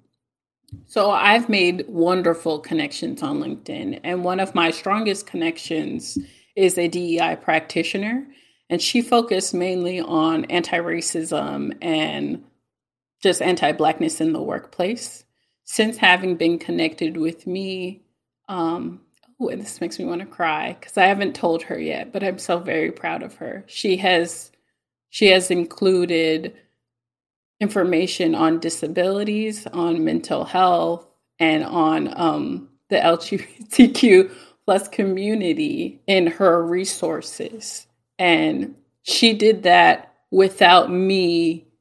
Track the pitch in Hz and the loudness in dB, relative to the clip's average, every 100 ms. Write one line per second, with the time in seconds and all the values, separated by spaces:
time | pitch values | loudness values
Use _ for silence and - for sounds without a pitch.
0 | _ _ _ _ _ _ _ - - 226 | _ _ _ _ _ _ _ -20 -6 0
1 | 202 196 202 220 233 202 175 180 - 175 | 2 4 6 4 4 2 2 0 -6 0
2 | 170 185 170 165 165 151 - 165 147 - | 2 2 2 0 -2 -6 -4 -4 -4 -6
3 | 170 147 151 147 139 - - - 95 - | -8 -6 -6 -4 -6 -10 -12 -10 -10 -10
4 | - 180 180 185 190 185 165 - 196 208 | -6 -4 -2 -2 -2 0 0 0 -2 -2
5 | 214 196 - 180 165 165 - 160 151 - | -2 -4 -6 -6 -4 -6 -6 -6 -4 -8
6 | - - 139 _ _ - 190 180 175 175 | -8 -10 -10 _ _ 0 2 2 -2 -2
7 | 175 165 165 160 - 160 160 170 165 196 | -4 -2 -2 -4 -2 -2 -2 -4 -4 -4
8 | 208 247 277 - _ _ _ 170 - 247 | -4 -6 -8 -18 _ _ _ -4 0 -2
9 | 233 240 233 190 190 180 180 185 175 185 | 2 2 2 -2 -2 -4 -2 -2 -4 -6
10 | 175 165 160 160 - 175 165 170 170 170 | -2 0 0 0 -2 -4 -2 -4 -2 -4
11 | - 170 160 151 143 143 - - 175 156 | -4 -6 -4 -4 -4 -6 -8 -6 -4 -2
12 | 156 - 147 - - _ _ _ _ _ | -2 -4 -6 -8 -12 _ _ _ _ _
13 | _ _ 190 175 180 175 151 156 156 160 | _ _ 0 0 0 0 0 0 0 0
14 | 160 - 160 156 - - - - 180 240 | -4 -2 -2 -2 -4 -8 -10 -6 -4 -4
15 | - - _ _ _ _ - - 220 226 | -10 -16 _ _ _ _ -10 -2 -2 2
16 | 190 180 185 175 165 170 - 175 165 156 | 4 4 2 0 0 0 -2 -2 -2 -2
17 | 160 160 160 165 - 185 190 185 180 196 | -6 -2 -4 -4 -8 -6 -6 -6 -8 -12
18 | _ _ _ _ - 185 165 170 165 175 | _ _ _ _ -12 -4 -4 -4 -8 -12
19 | _ _ _ _ 247 190 208 - - - | _ _ _ _ -8 -6 -10 -10 -10 -8
20 | 175 170 196 - 165 151 - 175 - - | -6 -6 -8 -4 -2 -2 -6 -10 -8 2
21 | 185 202 202 - 175 165 - 165 156 151 | 4 4 -2 -2 -2 -2 -4 -8 -6 -8
22 | - 196 196 185 - 175 180 160 160 - | -8 -6 -6 -6 -4 -4 -2 -4 -4 -6
23 | 170 165 - - - 196 - - 208 185 | -8 -8 -12 -14 -14 -14 -14 -8 -2 0
24 | 196 175 170 - - _ _ _ _ _ | 2 2 0 -6 -18 _ _ _ _ _
25 | _ - 202 185 180 180 170 - 190 185 | _ 2 6 6 4 0 -2 -2 2 2
26 | 175 165 160 160 180 - _ _ _ _ | 2 0 0 -2 -6 -14 _ _ _ _
27 | _ _ _ _ _ _ 208 208 180 165 | _ _ _ _ _ _ -2 0 2 2
28 | 180 - 170 160 160 165 165 - 156 180 | 0 0 0 2 2 0 -2 -6 -4 0
29 | 180 202 208 214 214 208 - 180 170 165 | 0 0 -2 -2 -4 -8 -10 -4 -2 0
30 | 160 165 - 151 - 180 185 170 165 170 | 0 -2 -2 -4 -2 2 4 4 0 -4
31 | - _ _ _ 160 156 156 170 160 160 | -10 _ _ _ 0 0 -2 0 2 0
32 | 147 - 165 151 143 - - _ _ 196 | -4 -2 -2 -2 -4 -8 -10 _ _ 2
33 | 170 170 - 202 - - - - 240 - | 2 2 -2 -6 -8 -16 -2 8 8 8
34 | 240 185 190 - - _ - 196 202 - | 8 8 6 0 -20 _ 0 0 0 -4
35 | 196 190 208 220 180 151 151 - 175 - | -2 -2 -2 -2 0 0 -2 -4 -6 -8
36 | - 190 170 165 190 170 165 180 196 - | 0 2 2 4 4 4 2 -2 -4 -4
37 | 165 151 - - - 220 - - - _ | -4 -6 -8 -10 -10 -10 -14 -14 -18 _
38 | _ - 180 160 156 - - - _ _ | _ -2 2 2 2 -2 -6 -10 _ _
39 | - - 233 214 214 208 185 175 165 - | -6 2 4 6 4 4 6 6 8 4
40 | - _ _ 185 190 - 180 180 - 180 | -2 _ _ 2 2 6 8 8 6 0
41 | 190 190 175 170 165 165 - _ | 0 2 2 2 0 -2 -10 _